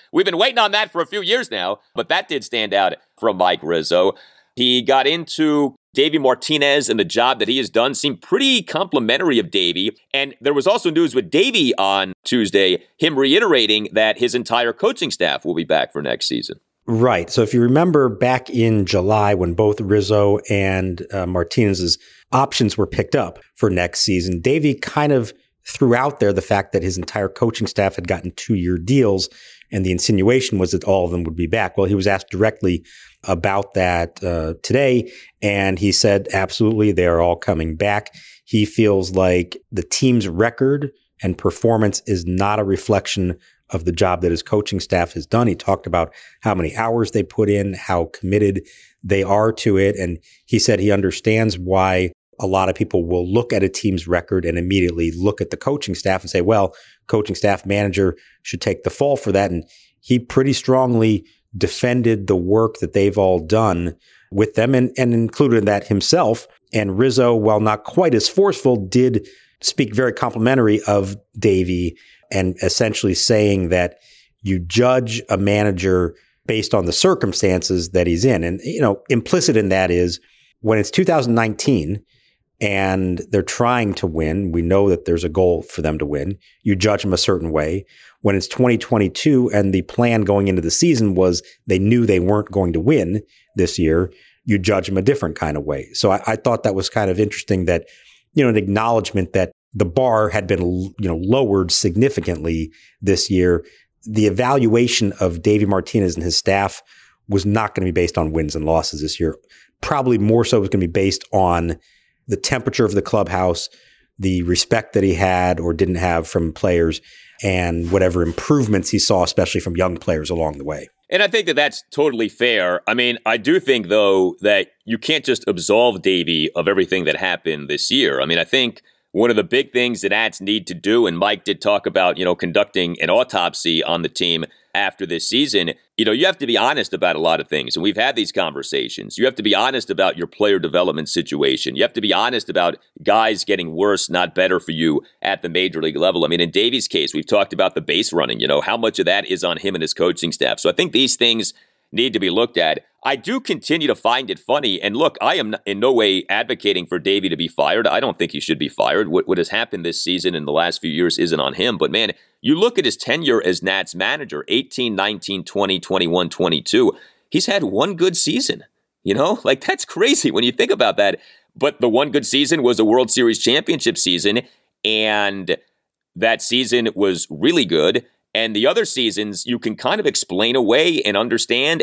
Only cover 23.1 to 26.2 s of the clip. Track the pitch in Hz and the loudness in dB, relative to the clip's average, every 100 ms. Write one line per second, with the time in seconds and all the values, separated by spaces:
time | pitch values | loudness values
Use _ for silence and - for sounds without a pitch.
23.1 | 143 90 - _ - 110 90 87 - - | 0 -2 -8 _ -2 0 2 0 -2 0
24.1 | 92 87 87 117 156 147 139 - - 147 | 0 -2 -2 0 2 0 -2 -4 -2 2
25.1 | 135 110 - _ _ - - 131 120 139 | 2 -2 -10 _ _ -8 0 2 4 0
26.1 | 139 | 0